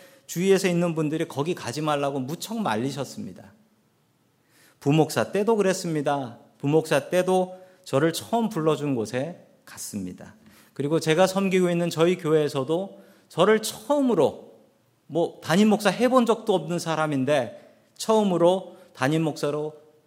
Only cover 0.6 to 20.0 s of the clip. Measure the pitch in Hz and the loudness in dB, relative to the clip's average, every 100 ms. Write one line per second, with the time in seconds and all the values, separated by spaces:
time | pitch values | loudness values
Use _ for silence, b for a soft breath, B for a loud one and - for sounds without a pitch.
0.6 | 190 175 175 160 151 160 160 131 151 175 | 4 0 0 -2 -4 -4 -6 -4 -4 -6
1.6 | 117 123 156 143 139 139 127 165 - 226 | -8 -4 -2 -2 -2 -4 -6 -8 -8 -6
2.6 | 175 107 131 139 123 - 101 90 - _ | -2 -2 -4 -6 -10 -10 -14 -14 -20 _
3.6 | _ _ _ _ _ _ _ _ b b | _ _ _ _ _ _ _ _ b b
4.6 | b b 143 156 156 - 110 190 208 226 | b b 2 2 2 0 0 0 0 2
5.6 | 190 185 175 156 147 143 127 113 - _ | 2 0 -2 -4 -2 -2 -4 -14 -20 _
6.6 | 143 156 156 147 - 180 180 185 185 B | 2 2 4 0 2 0 2 0 0 B
7.6 | B B - 135 160 160 - 233 220 170 | B B -2 2 2 0 -4 -2 -2 0
8.6 | 156 147 143 127 107 123 151 175 - _ | 0 0 -2 -2 -4 -4 -6 -10 -20 _
9.6 | - - - 104 90 90 - - b b | -20 -16 -12 -8 -10 -12 -18 -20 b b
10.6 | b - 143 160 160 156 185 185 196 185 | b -8 -2 -2 2 4 4 2 2 2
11.6 | 180 170 170 151 170 185 175 156 147 139 | 2 2 -2 2 2 2 2 2 2 -2
12.6 | 131 165 196 B B B B - 190 214 | -2 -2 -4 B B B B 2 4 4
13.6 | 220 - - 294 262 190 123 - - - | 0 -10 -2 0 2 4 2 0 -18 -20
14.6 | _ _ _ _ _ 151 165 - - 170 | _ _ _ _ _ -2 -2 -4 0 2
15.6 | 214 208 208 180 247 254 226 226 220 190 | 4 4 0 2 2 4 2 0 0 -2
16.6 | 156 175 165 156 156 139 131 147 113 - | 0 -6 -2 -2 0 0 0 0 -2 -10
17.6 | - _ _ _ - 220 208 170 170 185 | -20 _ _ _ 0 2 2 4 4 2
18.6 | 180 B B - 131 160 160 - 147 147 | -4 B B -4 0 0 -2 -2 -4 -4
19.6 | 151 - - _ | -8 -12 -20 _